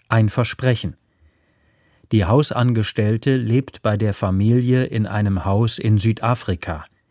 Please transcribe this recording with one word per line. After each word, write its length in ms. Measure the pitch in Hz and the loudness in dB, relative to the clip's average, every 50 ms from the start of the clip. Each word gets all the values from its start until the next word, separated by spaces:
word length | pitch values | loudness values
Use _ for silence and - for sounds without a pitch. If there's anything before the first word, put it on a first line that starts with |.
| _ _ | _ _
ein 200 | 110 113 110 104 | 2 2 2 2
Versprechen. 680 | - - 117 - - - 131 127 120 113 - 95 - - _ _ _ _ _ _ _ _ _ _ _ _ _ _ _ _ _ _ _ _ _ _ | 2 -2 -2 -2 -4 -2 0 0 0 0 -2 -6 -10 -12 _ _ _ _ _ _ _ _ _ _ _ _ _ _ _ _ _ _ _ _ _ _
Die 140 | - 107 98 | 0 2 2
Hausangestellte 1120 | 85 110 143 151 - - 120 120 123 120 110 107 - - - 107 104 110 113 - 143 135 131 | 4 2 2 2 0 -2 0 0 0 0 0 -2 -2 -2 -2 0 0 0 0 0 0 0 0
lebt 440 | 120 113 113 131 131 - - - | 0 0 0 0 0 -2 -10 -4
bei 160 | - 110 107 101 | -2 -2 0 0
der 160 | 110 104 98 | 0 -2 -2
Familie 720 | - - 98 92 95 101 110 117 123 123 123 127 127 127 | -2 -2 0 0 2 2 2 2 2 2 2 2 0 0
in 220 | - - 113 107 - | 0 -2 -4 -2 -2
einem 380 | 101 107 104 101 98 95 82 | -2 -2 0 0 0 -2 0
Haus 320 | 98 98 104 113 110 - - | 0 0 2 2 0 -2 -2
in 200 | - 113 107 104 | 0 2 2 2
Südafrika. 880 | 95 113 110 - - 117 123 - - - 92 87 - - 82 80 - - _ _ _ _ | 2 0 0 0 0 -2 -2 -2 -2 -4 -6 -6 -6 -8 -8 -10 -12 -16 _ _ _ _